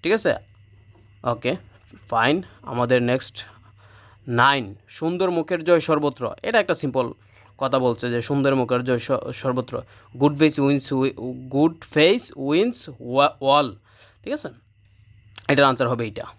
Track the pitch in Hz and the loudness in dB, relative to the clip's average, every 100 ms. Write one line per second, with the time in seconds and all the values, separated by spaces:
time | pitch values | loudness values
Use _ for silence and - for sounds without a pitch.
0 | 170 214 175 113 - - _ - _ _ | 0 0 0 -2 -8 -20 _ -20 _ _
1 | _ _ 127 117 127 180 - - _ - | _ _ -6 -2 -4 -4 -10 -20 _ -20
2 | - 117 117 165 180 - - 120 120 123 | -4 2 2 2 -2 -18 -8 -4 2 2
3 | 120 127 - - - - - _ - - | 2 -2 -4 -16 -20 -20 -20 _ -20 -20
4 | - - - 117 131 139 101 101 _ - | -20 -18 -4 2 4 2 -4 -14 _ -6
5 | 160 175 185 175 156 175 160 170 160 151 | -6 0 0 0 -2 -2 4 2 4 0
6 | 147 - 117 - - 226 185 165 139 131 | 0 -2 -8 -6 0 0 0 -2 0 -2
7 | 120 - _ _ - - 135 131 127 117 | -2 -6 _ _ -20 -6 0 2 2 0
8 | 123 120 - 143 139 135 123 123 123 123 | -2 -4 -2 0 2 2 2 0 0 -2
9 | - 131 - 127 131 127 127 120 - - | 0 -4 -4 -6 -4 -4 -6 -10 -10 -20
10 | _ 123 143 143 156 147 139 143 - 135 | _ 0 0 4 2 4 2 2 0 -2
11 | 135 - 127 127 127 135 160 165 - 151 | -2 -4 -12 -12 -4 2 2 0 -4 2
12 | 165 240 - 143 135 160 233 240 - 123 | 4 2 -4 -8 -2 0 0 -4 -16 -14
13 | 120 131 143 - 135 143 131 98 _ _ | -2 2 2 2 2 2 2 -8 _ _
14 | - _ - 302 147 120 _ _ _ _ | -20 _ -8 -8 -8 -18 _ _ _ _
15 | _ _ _ - - 139 139 127 120 120 | _ _ _ -12 0 4 4 4 -2 -2
16 | 113 101 - | -6 -8 -16